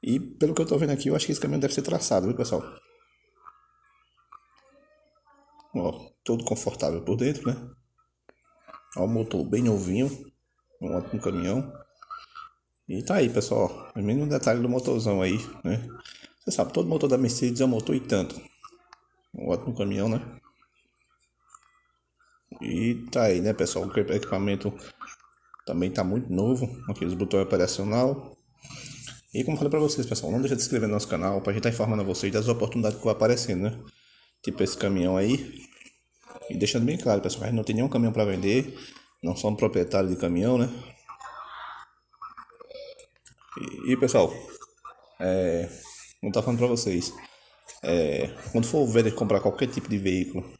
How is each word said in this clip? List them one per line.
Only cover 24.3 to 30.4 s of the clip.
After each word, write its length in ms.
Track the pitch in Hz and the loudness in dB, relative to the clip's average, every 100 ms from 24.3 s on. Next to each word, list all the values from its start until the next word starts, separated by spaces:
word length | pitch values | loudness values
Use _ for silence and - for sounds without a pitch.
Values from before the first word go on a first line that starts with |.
| 95 101 98 104 - - - - - _ _ _ - - | -2 0 0 -2 -6 -16 -18 -20 -20 _ _ _ -20 -6
também 240 | - 90 | -2 0
tá 140 | - | 0
muito 280 | 92 107 127 | 0 0 0
novo. 360 | 90 107 127 117 - - | 0 2 2 0 -6 -8
Aqui 160 | 104 | -4
os 100 | 85 | -4
botões 280 | 90 98 98 | -2 2 2
operacional. 960 | 95 95 90 - 101 110 131 139 - - _ _ - - - - - - _ | 2 4 2 2 0 2 2 0 -8 -20 _ _ -20 -16 -16 -16 -16 -18 _
E 100 | - | -4
como 120 | 135 151 | -2 0
eu 20 | |
falei 120 | 147 | 2
pra 100 | 151 | 2
vocês, 260 | 151 - 117 | 2 0 -2
pessoal, 260 | - 78 | -2 0
não 80 | 110 | 0